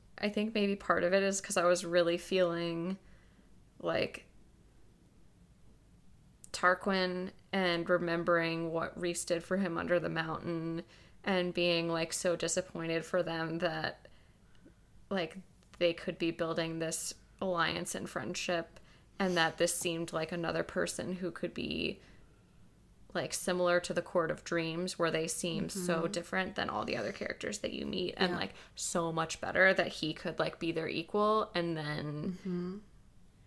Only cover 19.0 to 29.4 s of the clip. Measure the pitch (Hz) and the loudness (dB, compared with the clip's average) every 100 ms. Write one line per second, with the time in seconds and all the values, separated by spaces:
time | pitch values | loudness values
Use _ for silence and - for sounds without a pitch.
19 | - - 190 175 165 - 170 - 180 165 | -20 -2 0 4 2 4 2 2 -2 -2
20 | 165 165 160 175 165 165 170 185 175 - | -2 -2 -2 -2 -2 -2 -2 0 -2 -2
21 | - 180 180 - 175 - - 80 80 - | -4 -4 -4 -4 -6 -6 -4 -2 -2 -4
22 | - - - - - - - - - - | -12 -20 -20 -20 -20 -20 -20 -20 -20 -20
23 | - 185 139 - - 180 175 175 - 175 | -8 -4 -4 -4 -2 2 4 4 2 -2
24 | - 180 160 156 - 170 165 165 180 - | 0 0 2 -2 -2 -2 -2 -2 -4 0
25 | 165 160 165 - 175 165 165 196 180 165 | 0 2 -2 -2 -2 -2 -4 -4 0 0
26 | 170 170 170 190 185 196 - 214 - - | 0 -2 -2 -2 -2 -2 -2 -2 -2 -2
27 | - - - - - 208 - - 71 - | -2 -4 -6 -6 -6 -4 -6 -4 -4 -2
28 | 180 - 180 175 190 - - - - 185 | -4 0 0 0 -4 -8 -18 -8 -2 0
29 | 165 165 160 - | 0 0 -2 -2